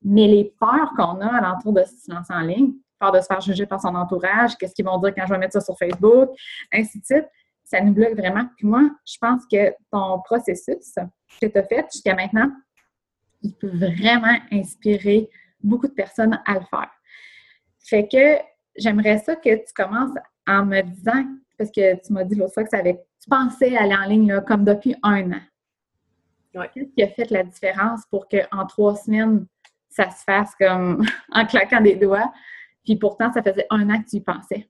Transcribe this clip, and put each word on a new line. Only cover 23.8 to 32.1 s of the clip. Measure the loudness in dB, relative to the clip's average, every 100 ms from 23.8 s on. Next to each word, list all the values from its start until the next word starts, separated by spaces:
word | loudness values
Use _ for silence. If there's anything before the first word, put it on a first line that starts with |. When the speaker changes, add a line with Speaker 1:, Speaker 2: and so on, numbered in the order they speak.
| 2 0
Speaker 1:
en | 2
ligne, | 2 4
là, | 2
comme | 0 2 2
depuis | 2 0 -2
un | 0 0 -2
an. | -8 -12 _ _ _ _ _ _ _ _ _ _ -14
Speaker 2:
Ouais. | -12
Speaker 1:
Qu'est-ce | -12 -10
qui | 0
a | 0
fait | 0 -4
la | -2
différence | -4 -6 -8 -2 -4 -4 -8
pour | -8 -2
qu'en | -2 -2 -6 -8
trois | 0 0 0
semaines, | -2 0 2 0 -2 _ _ _ _
ça | -4 -4
se | -4 -2
fasse | -2 -2 2
comme | 2 2 0 0 -2 -4
<laughs> | -4
en | 0 2
claquant | 2 2 4
des | 4 4
doigts, | 2